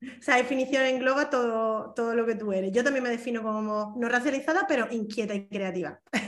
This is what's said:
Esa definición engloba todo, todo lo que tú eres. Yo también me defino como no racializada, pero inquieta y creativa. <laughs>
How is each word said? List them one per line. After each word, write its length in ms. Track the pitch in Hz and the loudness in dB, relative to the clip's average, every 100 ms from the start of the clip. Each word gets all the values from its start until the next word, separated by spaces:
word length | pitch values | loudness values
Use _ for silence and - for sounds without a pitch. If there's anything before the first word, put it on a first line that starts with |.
| 254 - | -18 -6
Esa 160 | - | 2
definición 500 | 247 247 262 262 269 | 4 4 0 2 2
engloba 460 | 262 254 262 277 294 | 2 2 2 2 2
todo, 640 | 254 240 226 220 220 - | 0 0 0 0 -2 -4
todo 220 | - 233 233 | -4 0 0
lo 100 | 226 | 0
que 80 | |
tú 180 | 202 214 | -2 -2
eres. 200 | 190 190 | 0 0
Yo 100 | 214 | 2
también 220 | 262 269 | 2 2
me 40 | 247 | 0
defino 300 | 233 247 233 | -2 -4 -4
como 540 | 220 214 214 214 214 240 | -2 -2 -2 -2 -4 -4
no 120 | 233 | 0
racializada, 560 | 240 277 269 311 349 392 | 2 2 0 2 2 2
pero 220 | 269 220 | 0 0
inquieta 420 | 233 208 233 208 | -2 -4 -4 -2
y 140 | 202 202 | -4 -4
creativa. 540 | 208 190 180 151 - _ | -6 -4 -4 -6 -10 _
<laughs> 40 | - | -6